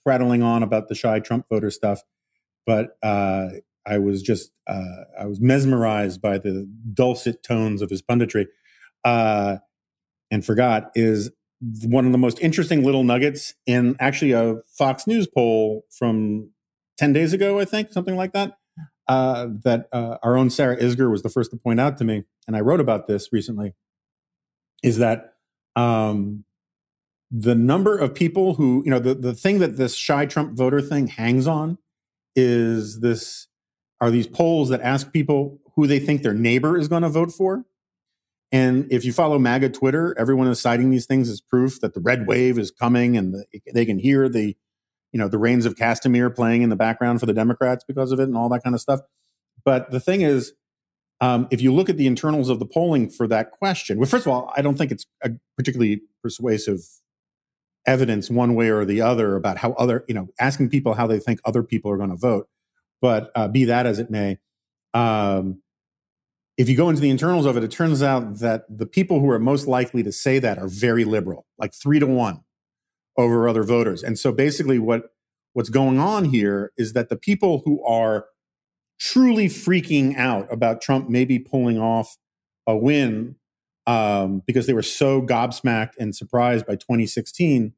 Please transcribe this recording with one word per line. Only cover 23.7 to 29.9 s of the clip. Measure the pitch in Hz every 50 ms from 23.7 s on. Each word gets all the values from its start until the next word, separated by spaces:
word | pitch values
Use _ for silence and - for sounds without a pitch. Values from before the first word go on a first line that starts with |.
| - _ _ _ _ _ _ _ _ _ _ _ _ _ _ _ _ _ _ _ _ _
is | - 127 113 110
that, | 120 113 113 113 - - _ _ _ _ _ _ _ _ -
um, | 120 120 120 117 110 110 107 104 104 101 104 104 104 - _ _ _ _ _ _ _ _ _ _ _ _ _ _ _ _ -
the | 123 113 104 117 120
number | 113 117 127 147 190 196 208 214
of | 196 151 131 -
people | - 175 165 170 196 185 185 160
who, | 143 147 127 123 135 143
you | -
know, | 151 -
the, | - 127 131
the | 127 127 127 117
thing | - - 190 202 196
that | 180 151 110
this | 131 131 120